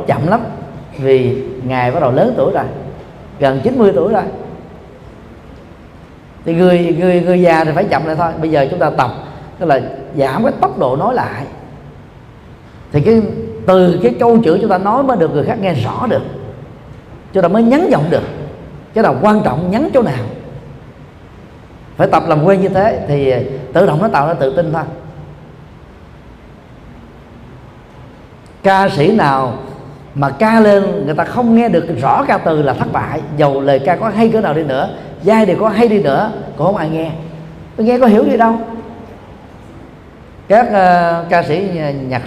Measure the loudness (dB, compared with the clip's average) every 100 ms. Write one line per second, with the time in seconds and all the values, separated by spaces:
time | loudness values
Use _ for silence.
0 | -2 -2 0 -2 -2 -12 -14 -16 -16 -6
1 | 2 2 2 -2 -6 -8 -6 -2 0 0
2 | 0 2 2 2 0 0 -4 -8 -12 -16
3 | -18 -20 -20 -2 0 0 0 2 2 2
4 | 0 0 -4 -8 -14 -16 -20 -20 -20 -20
5 | -20 -20 -20 -20 -20 -20 -20 -20 -20 -20
6 | -20 -20 -20 -12 -4 2 4 4 2 0
7 | 2 2 2 4 4 4 2 0 0 -2
8 | -2 -2 -2 -2 0 0 0 0 0 0
9 | -2 -4 -14 -18 -18 -6 0 0 0 -10
10 | -10 -2 -2 0 -2 0 -2 0 -2 0
11 | -2 -2 -4 -8 -12 -14 -18 -20 -20 -20
12 | -20 -20 -20 -20 -20 -20 -20 -20 -6 0
13 | 4 4 2 -4 -10 -4 2 4 4 2
14 | 0 2 4 4 4 2 2 0 0 0
15 | 0 0 0 0 -2 -2 -2 -2 -4 -4
16 | -4 -4 -4 -12 -16 -16 -20 -20 -20 -20
17 | -20 -20 -6 0 2 4 4 4 2 0
18 | 0 -2 -4 -10 -14 -14 -18 -20 -8 -2
19 | 0 2 2 2 2 -2 -2 -2 0 0
20 | 0 -2 -8 -10 -16 -18 -18 -20 -20 -20
21 | -20 -20 -20 -20 -20 -20 -20 -20 -16 -2
22 | 0 2 2 2 4 2 2 2 0 0
23 | -2 0 2 0 -2 -8 -2 2 2 2
24 | 0 0 0 0 0 0 -2 -4 -6 -12
25 | -18 -18 -20 -20 -20 -20 -20 -20 -20 -20
26 | -20 -20 -20 -20 -20 -20 -20 -20 -20 -20
27 | -20 -20 -20 -20 -20 -20 -20 -20 -20 -20
28 | -20 -20 -20 -20 -20 -4 2 4 2 2
29 | 2 4 2 2 -2 -6 -12 -16 -18 -20
30 | -12 -4 -4 0 2 4 6 4 2 -2
31 | -2 -2 -2 -2 2 4 4 0 0 -2
32 | 0 0 0 0 0 0 0 -2 -4 -4
33 | -4 -6 -6 0 2 2 2 2 2 -2
34 | -2 0 2 2 0 -2 -2 -2 -4 -8
35 | -16 -4 2 4 4 2 0 2 2 2
36 | 2 0 -2 -6 -12 -2 -2 0 -2 -4
37 | -6 -8 -14 -16 -18 -20 -14 -2 0 4
38 | 4 6 4 2 2 0 -6 -12 -16 -18
39 | -20 -20 -20 -20 -20 -20 -20 -20 -20 -20
40 | -20 -20 -20 -20 2 2 4 4 4 4
41 | 2 0 0 0 2 -2 -2 -4 -4 -4
42 | -4 -6